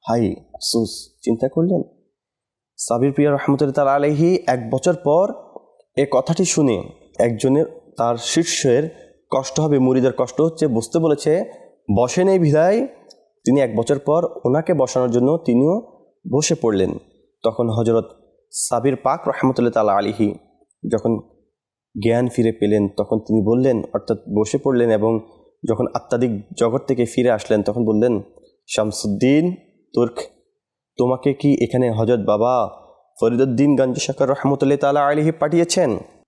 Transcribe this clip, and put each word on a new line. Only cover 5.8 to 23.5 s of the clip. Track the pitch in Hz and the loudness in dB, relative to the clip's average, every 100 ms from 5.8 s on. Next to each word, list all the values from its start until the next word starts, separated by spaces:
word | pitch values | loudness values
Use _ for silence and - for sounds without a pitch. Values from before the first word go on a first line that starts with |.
| _ - | _ -2
এ | 139 | 0
কথাটি | 127 - 165 180 | 0 0 -2 0
শুনে | - 143 104 - - _ - | 2 2 0 -6 -18 _ -2
একজনের, | 120 110 135 143 160 - _ - | -2 0 0 2 0 -6 _ -4
তার | 117 117 | -2 -2
শিষ্যের | - 160 170 - 135 120 156 - - _ _ | -2 -2 -2 -2 2 2 0 -10 -20 _ _
কষ্ট | 131 131 - | -4 -4 -2
হবে, | 156 143 | 0 2
মুরিদের | 131 131 127 120 | 4 2 0 0
কষ্ট | 127 - | -4 0
হচ্ছে, | 160 160 156 | -2 0 -2
বুঝতে | 113 113 170 | -2 -2 -2
বলেছে, | 165 147 151 165 233 - - _ - 98 | 0 0 0 -2 -2 -14 -20 _ -2 0
বসে | 127 180 | 2 2
নেই | 185 190 | 2 2
বিধায় | 160 151 170 220 262 - - _ _ _ - | 4 4 4 2 -2 -10 -20 _ _ _ 0
তিনি | 139 | 2
এক | 127 110 | 2 -2
বছর | 117 139 | -2 -2
পর | 139 156 175 - 123 | 0 0 -2 -4 -2
ওনাকে | 143 160 | 0 0
বসানোর | 165 127 131 127 | 0 2 0 2
জন্য | 120 127 165 165 | 2 2 0 2
তিনিও | 120 143 202 233 _ _ _ - | 2 2 0 -6 _ _ _ -4
বসে | 131 156 160 | -2 0 0
পড়লেন। | 117 101 92 - - _ _ _ | 0 0 0 -4 -12 _ _ _
তখন | 117 113 117 | -4 -2 -2
হযরত | 113 113 113 - - _ _ _ | 0 2 0 -2 -16 _ _ _
সাবির | - - 120 131 127 | -10 -4 -2 -2 -2
পাক | 127 160 - | -2 -2 -4
রহমতুল্লাহ | - 131 127 120 | -2 0 0 0
তাআলা | 113 107 | 2 2
আলাইহি | 98 101 104 104 101 _ _ _ _ - | 2 0 -2 -2 -2 _ _ _ _ -4
যখন | 110 117 113 - _ _ _ _ _ _ - | -2 -2 -4 -6 _ _ _ _ _ _ -4
জ্ঞান | 107 117 123 | 0 2 0
ফিরে | 120 113 | 0 0
পেলেন, | 113 107 104 101 - | 0 0 2 0 -2
তখন | 101 110 | -2 -4
তিনি | - 110 | 0 0
বললেন, | 101 | 2